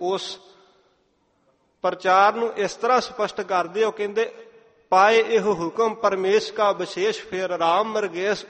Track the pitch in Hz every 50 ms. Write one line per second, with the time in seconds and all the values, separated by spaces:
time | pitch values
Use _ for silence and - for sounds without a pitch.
0 | 180 180 196 185 - - - - _ - - _ _ _ _ _ _ _ _ _
1 | _ _ _ _ _ _ _ _ _ _ _ _ _ _ _ _ - 180 185 180
2 | - 185 185 190 196 208 214 233 233 226 - - 202 180 - - - 240 254 247
3 | - - - - 208 190 - - 196 185 196 180 175 165 175 208 220 214 208 214
4 | 208 208 202 220 226 - - - - - _ - _ _ _ _ _ _ - 185
5 | 196 208 226 226 220 214 226 214 185 214 202 165 170 165 156 - 233 220 214 -
6 | - 202 196 190 185 190 202 214 214 - - - 214 202 190 170 180 170 - 185
7 | 185 220 214 220 - - - 185 190 180 180 165 - 165 170 190 220 220 220 214
8 | 208 190 165 175 185 208 208 180 -